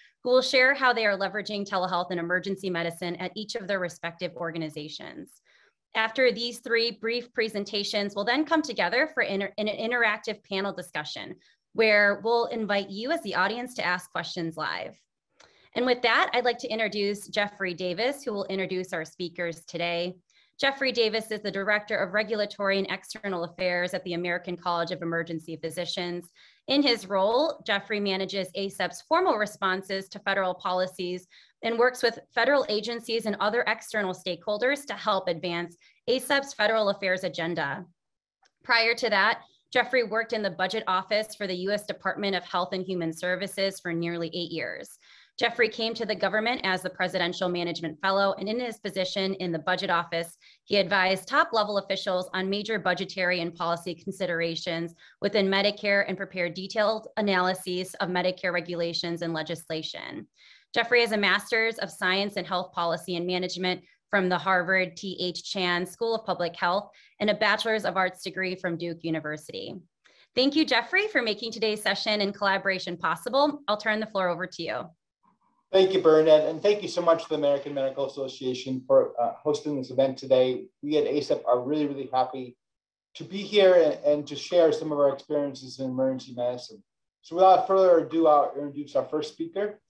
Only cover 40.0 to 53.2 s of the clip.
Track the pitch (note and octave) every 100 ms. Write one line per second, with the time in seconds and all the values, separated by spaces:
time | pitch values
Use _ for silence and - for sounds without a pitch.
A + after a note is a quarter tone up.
40 | A3+ G#3+ A3+ A3 G3+ E3 F#3 A3 F#3+ F#3
41 | F#3+ G#3+ G#3+ - G3+ F3+ F#3+ G#3 G3+ F#3+
42 | F#3+ F3 G3+ F3+ - F#3 F#3 F#3+ F#3 F3+
43 | E3 D#3+ F3+ F3+ F#3+ G3 G3 F#3+ F3 E3
44 | E3+ E3+ E3 F3+ E3+ D#3+ - D#2 - -
45 | _ - _ - A#3 A#3 A3 A3+ A3+ A3+
46 | G#3+ G#3 G3 G#3+ A3 B3+ F#3+ F#3 F#3 -
47 | F3+ F#3 F3 F3 F3+ F3 F3 E3+ E3 D#3
48 | G3 G3 G3 - G3 A#3 A#3+ A3 G3+ F3+
49 | F#3 G3+ F#3+ F#3+ F3+ D#3+ D3+ F#3 F#3+ E3+
50 | E3+ E3 E3 - _ _ - G3+ F3+ G3
51 | F#3 F#3+ - C#4+ E4+ A3+ G#3 G3+ G3 G3
52 | G#3 F3+ F3+ F#3 F#3+ G3+ G#3 G#3+ F#3 F3+
53 | F#3+ G3